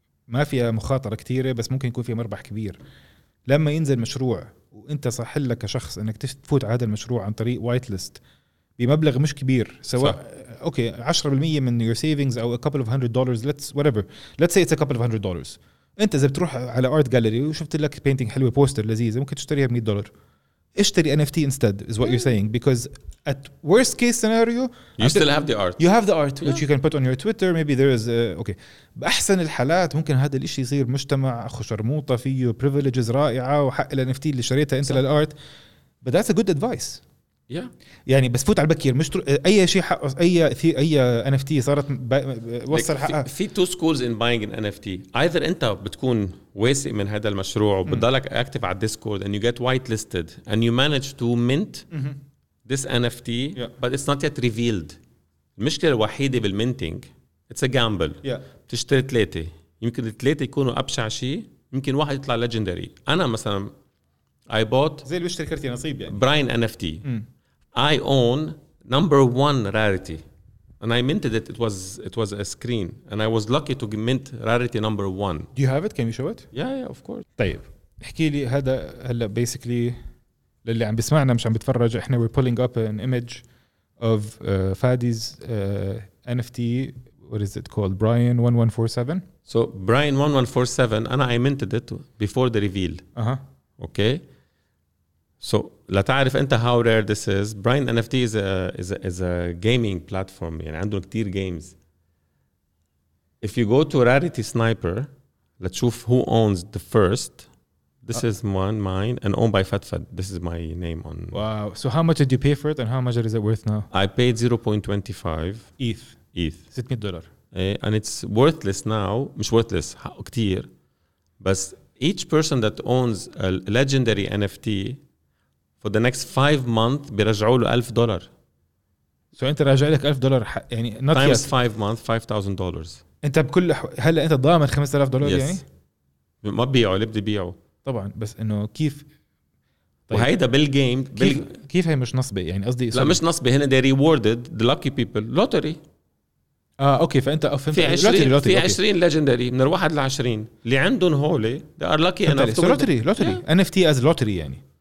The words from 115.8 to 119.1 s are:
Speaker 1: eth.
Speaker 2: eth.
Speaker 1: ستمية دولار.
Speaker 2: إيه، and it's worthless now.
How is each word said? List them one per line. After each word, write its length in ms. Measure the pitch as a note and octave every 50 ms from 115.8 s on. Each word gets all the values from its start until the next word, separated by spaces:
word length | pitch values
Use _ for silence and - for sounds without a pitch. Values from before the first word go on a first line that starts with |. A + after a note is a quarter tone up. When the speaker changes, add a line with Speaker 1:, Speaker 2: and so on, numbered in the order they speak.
| C3+ A#2
Speaker 1:
eth. 180 | G#2+ - - - - _ _ _ -
Speaker 2:
eth. 340 | F#2 F2 D#2 D#2 - - -
Speaker 1:
ستمية 300 | - C3 A#2 - C3+ A2+
دولار. 240 | G2+ G2+ F2+ E2 - - _ _ _ _ -
Speaker 2:
إيه، 220 | F#2 F#2 F#2+ G2+ -
and 160 | - G#2 G#2+
it's 300 | G#2+ - - - - -
worthless 600 | G#2+ G#2 A2 C3+ D#3+ D#3+ - - G2 F#2+ - -
now. 440 | G#2+ A2 G#2+ G2+ F#2+